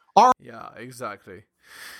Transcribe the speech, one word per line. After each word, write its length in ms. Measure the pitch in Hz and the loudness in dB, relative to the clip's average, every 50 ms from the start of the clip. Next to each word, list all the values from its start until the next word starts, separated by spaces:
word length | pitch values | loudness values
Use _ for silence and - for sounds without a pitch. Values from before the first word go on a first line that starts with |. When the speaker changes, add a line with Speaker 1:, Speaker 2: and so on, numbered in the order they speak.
| _ _ - | _ _ 4
Speaker 1:
our 180 | 196 233 254 254 - | 6 6 6 4 2
Speaker 2:
Yeah, 300 | 139 123 113 113 - - - 101 | -4 -20 -18 -18 -18 -18 -18 -18
exactly. 680 | 117 127 127 117 123 107 101 95 _ 107 92 87 - _ _ _ _ _ - - - - - | -18 -18 -16 -12 -12 -12 -12 -14 _ -20 -20 -20 -20 _ _ _ _ _ -20 -20 -20 -20 -20